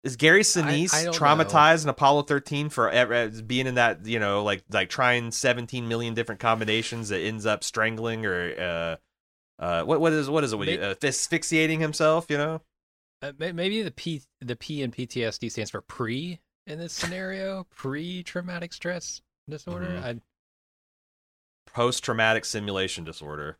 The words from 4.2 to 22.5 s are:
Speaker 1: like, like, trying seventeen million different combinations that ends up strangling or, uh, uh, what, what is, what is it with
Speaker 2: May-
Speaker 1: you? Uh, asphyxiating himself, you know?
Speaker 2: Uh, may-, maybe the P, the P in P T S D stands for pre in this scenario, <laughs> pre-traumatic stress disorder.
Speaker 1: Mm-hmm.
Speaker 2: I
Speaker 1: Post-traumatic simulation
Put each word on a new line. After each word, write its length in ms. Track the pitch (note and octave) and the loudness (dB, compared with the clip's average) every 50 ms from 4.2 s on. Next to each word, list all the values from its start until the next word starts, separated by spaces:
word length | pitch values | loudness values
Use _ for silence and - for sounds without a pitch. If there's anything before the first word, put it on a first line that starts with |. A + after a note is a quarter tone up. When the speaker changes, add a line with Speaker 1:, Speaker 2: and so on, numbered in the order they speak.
| G#2+ G2+ G2+ G2+ G#2 | 2 2 2 2 2
Speaker 1:
like, 200 | G#2 G2+ F#2+ _ _ | 0 -2 -2 _ _
like, 180 | G2+ G#2 F#2+ F2 | 0 0 0 0
trying 420 | - - C3 B2 B2 A#2+ A#2 A#2 | 0 2 2 4 4 2 0 -4
seventeen 560 | A2+ - - B2+ B2 B2 A#2+ A2+ - B2+ A#2+ A2+ | -6 0 2 2 0 0 -2 -6 -8 -6 -4 -2
million 280 | A#2 A#2 A#2+ A#2 A2+ | -2 -2 -2 -2 -2
different 260 | A2+ A#2 - A2 - | -2 -4 -4 -6 -2
combinations 680 | - A#2 A2+ A2+ A2 G#2 G#2+ A2+ A2 - - A#2 A2+ G2+ | 2 0 2 2 2 0 0 0 0 -2 -6 -8 -6 -4
that 100 | G#2 F#2 | -4 -2
ends 260 | E2 G#2+ A2 A2 G2+ | -2 -2 -4 -2 0
up 180 | A2 G#2 G2+ - | 0 0 0 -2
strangling 640 | - - A2+ A2 A2 A2+ A2 A2+ A#2 A2+ A2 A2 | -6 -2 0 0 0 0 -2 -4 -4 -4 -2 -2
or, 760 | G#2 F2+ F2 F2 F2 - - F2 F2+ E2+ E2+ E2+ E2 E2 - _ _ _ _ _ _ _ _ _ _ _ _ | -2 -2 -2 -2 -4 -4 -4 -4 -4 -2 -2 -2 -4 -6 -8 _ _ _ _ _ _ _ _ _ _ _ _
uh, 20 | - | -4
uh, 200 | F2 E2+ E2+ E2+ | -2 0 0 0
what, 180 | F2+ D#3 D3 | 2 2 2
what 100 | D#3+ E3 D#3 | 4 2 2
is, 160 | D#3 C#3+ C3+ | 2 0 0
what 140 | D3 D#3+ D3 | 0 0 0
is 80 | B2+ A2 | 0 -2
it 40 | G#2 | -2
with 100 | G2+ F#2+ | -2 -2
Speaker 2:
May- 60 | F#2 F2 | -2 -2
Speaker 1:
you? 40 | |
Uh, 140 | F2+ G2+ F#2+ - - | -2 -4 -4 -2 -2
asphyxiating 760 | C#3 B2+ - - - - D#3+ - - E3 D#3+ D#3+ D#3 D#3+ D#3+ | -2 0 0 -2 -2 -2 -2 -2 0 2 2 2 2 2 0
himself, 460 | D#3+ D3+ D3+ - D#3+ D#3 D#3+ E3 E3 - | 0 -2 0 2 4 4 4 4 2 0
you 80 | D3+ C#3+ | -2 0
know? 240 | D3 D3+ D#3+ D#3+ _ _ _ _ _ _ _ _ _ _ _ _ | 0 -2 -2 -6 _ _ _ _ _ _ _ _ _ _ _ _
Speaker 2:
Uh, 100 | - C#3+ C#3 C#3 | -14 -14 -10 _
may-, 140 | D#3+ F3+ F3+ | -8 -6 -4
maybe 280 | E3 F3 F#3+ G#3 A3+ G#3+ | -2 -2 0 0 -2 -2
the 80 | E3+ | -4
P, 320 | C3+ - - E3+ E3 C#3+ - _ _ _ | -6 -8 -6 -6 -6 -6 -8 _ _ _
the 140 | C3+ A#2+ B2 | -8 -8 -8
P 260 | - - - D#3 D3 | -8 -6 -8 -6 -4
in 100 | C3+ A#2+ | -4 -4
P 140 | - - B2+ | -4 -6 -8
T 180 | A#2 - B2 A#2 | -6 -4 -2 -2
S 140 | A2+ G2+ - | -2 -2 -4
D 100 | - A2+ | -8 -6
stands 240 | - - G#2+ - | -4 -6 -6 -6
for 100 | - G#2 | -6 -10
pre 580 | - _ - - B2+ A2 A#2 C3 D#3+ F3+ F3 E3 _ _ _ _ _ | -10 _ -6 -6 -4 -4 -4 -6 -6 -8 -10 -12 _ _ _ _ _
in 140 | - D3+ D#3+ | -12 -10 -10
this 120 | E3+ E3 - | -10 -8 -6
scenario, 720 | - - E3+ F3 F#3 F#3+ F#3 F#3+ F#3+ F#3+ F#3+ F#3+ F#3+ F3+ _ | -6 -6 -6 -6 -6 -8 -8 -6 -6 -6 -6 -6 -8 -10 _
<laughs> 60 | _ | _
pre-traumatic 1000 | - - C3+ C3+ D3 D#3+ F3 F3+ F3+ F3 - - F3+ F3 F3+ F3+ E3+ F3 E3+ - | -10 -8 -6 -6 -6 -6 -8 -8 -10 -10 -8 -8 -8 -6 -6 -8 -8 -8 -10 -12
stress 480 | - - E3+ F3+ F3 - - - - _ _ _ _ _ - | -8 -6 -6 -6 -6 -6 -10 -12 -12 _ _ _ _ _ -14
disorder. 380 | D3 D3+ - - F3 F3 F3+ F3 | -14 -12 -10 -10 -8 -6 -6 -6
Speaker 1:
Mm-hmm. 180 | F3 - - | -6 -6 -6
Speaker 2:
I 140 | B2 A#2+ A#2 _ _ _ _ _ _ _ _ _ _ _ _ _ _ _ _ _ _ _ _ _ _ _ _ _ _ _ _ _ - _ | -6 -8 -8 _ _ _ _ _ _ _ _ _ _ _ _ _ _ _ _ _ _ _ _ _ _ _ _ _ _ _ _ _ -12 _
Speaker 1:
Post-traumatic 720 | - A#2+ B2 B2 - - - A#2 A2 A2 A2 A2+ A2+ - | 0 0 0 0 -2 -4 -4 0 2 4 4 4 2 0
simulation 580 | - | -4